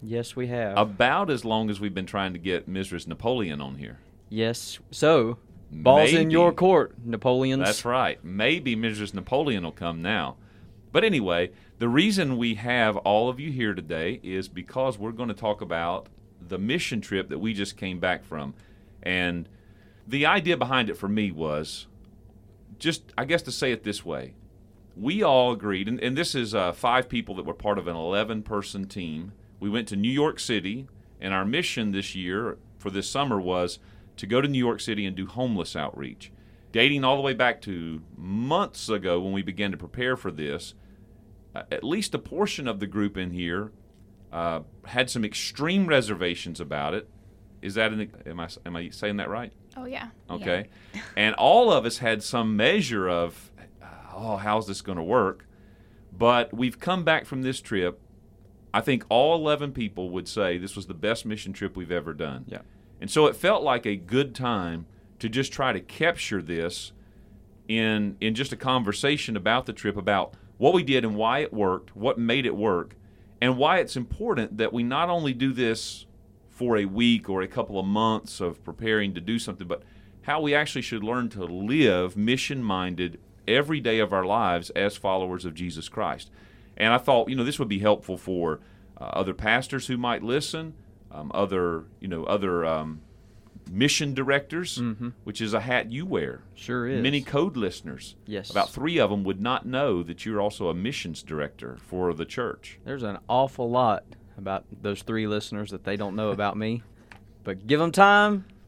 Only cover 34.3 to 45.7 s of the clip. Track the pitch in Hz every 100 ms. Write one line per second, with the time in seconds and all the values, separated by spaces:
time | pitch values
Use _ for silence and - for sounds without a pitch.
34.3 | 123 143 135 120 104 - 107 95 92 90
35.3 | 120 127 101 80 80 71 - 67 - -
36.3 | - - - - 113 135 143 131 139 139
37.3 | 123 123 113 107 90 82 78 80 - 90
38.3 | 101 127 170 202 - - 104 90 87 95
39.3 | 98 90 90 101 87 85 120 127 127 95
40.3 | 76 73 71 - - - - - - -
41.3 | - - - - - 127 196 196 143 -
42.3 | 151 202 - 131 104 101 95 104 98 90
43.3 | 87 87 90 107 - - - - - -
44.3 | 82 85 82 - - - 123 127 123 104
45.3 | - - - 156